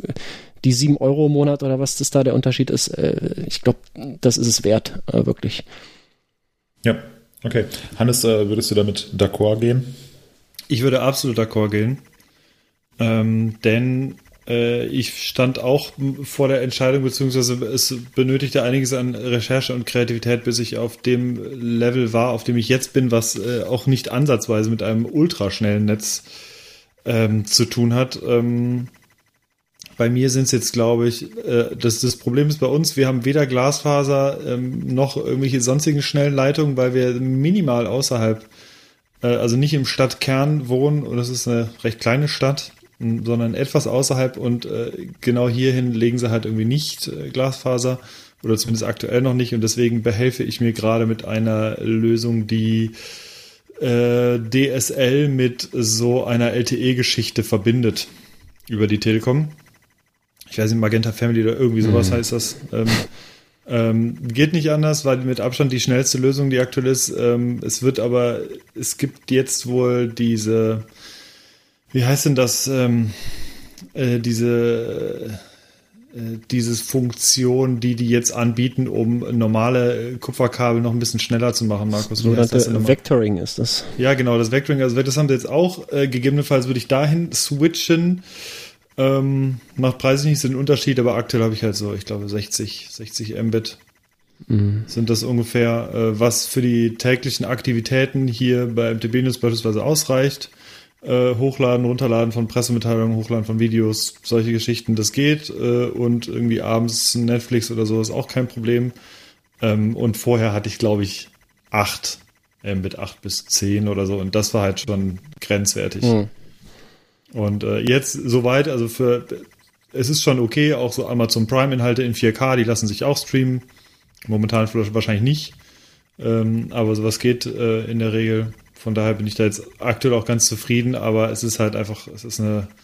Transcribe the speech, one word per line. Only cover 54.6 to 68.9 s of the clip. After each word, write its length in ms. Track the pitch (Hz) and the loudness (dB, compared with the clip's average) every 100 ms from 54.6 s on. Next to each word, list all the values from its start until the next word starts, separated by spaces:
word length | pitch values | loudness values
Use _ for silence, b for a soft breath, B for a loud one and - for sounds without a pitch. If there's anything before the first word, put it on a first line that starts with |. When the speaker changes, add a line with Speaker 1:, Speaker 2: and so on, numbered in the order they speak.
| 139 | 2
Speaker 3:
S 220 | 127 - | 0 -2
L 380 | - 127 139 147 | 0 2 4 2
mit 400 | 131 127 123 - | 2 0 0 -8
so 520 | - 110 110 120 123 | -2 0 0 2 2
einer 280 | 117 120 120 | 2 2 2
L-T-E-Geschichte 920 | 113 117 120 127 127 120 - 110 - | 0 0 0 0 2 0 -2 -2 -2
verbindet 640 | 110 107 104 120 117 - - B B B B - - | 0 0 2 2 2 -2 -6 B B B B -20 -8
über 180 | 110 104 | 0 0
die 120 | 107 | 2
Telekom. 500 | 110 110 120 135 151 - _ _ _ _ _ _ _ _ - | 2 0 2 0 0 -6 _ _ _ _ _ _ _ _ -10
Ich 80 | - | -2
weiß 120 | 110 | 0
nicht, 100 | 113 | 2
Magenta 320 | 107 113 113 | 2 2 0
Family 300 | 110 120 113 | 0 0 2
oder 140 | 110 113 | 2 2
irgendwie 220 | 127 113 | 2 4
sowas 300 | 107 101 95 | 4 4 4
Speaker 1:
Mhm. 40 | |
Speaker 3:
heißt 180 | 120 113 | 2 0
das. 240 | 120 - - - | -4 -4 -8 -6
Ähm, 120 | 113 113 110 B B B B B B - | -2 2 2 B B B B B B -4
ähm, 640 | 117 113 113 117 117 123 | 0 2 2 0 -2 -4
geht 240 | 117 147 | 2 2
nicht 180 | 165 151 | 2 2
anders, 360 | 151 156 151 135 | 2 2 0 0
weil 100 | 131 | 0
mit 240 | 127 123 | 0 -2
Abstand 320 | 110 127 139 | -2 0 0
die 80 | 123 | 0
schnellste 380 | 123 127 135 127 | 2 2 2 2
Lösung, 320 | 131 139 139 | 2 2 2
die 100 | 127 | 0
aktuell 280 | 127 - 127 | 0 0 0
ist. 200 | 127 - | 2 0
Ähm, 520 | - 120 120 120 120 | 0 0 2 0 -2
es 200 | 117 - | -4 -2
wird 160 | 123 127 | 0 0
aber, 420 | 120 123 120 113 - - - - | 0 0 0 -2 -8 -12 -18 -10
es 200 | 127 | -10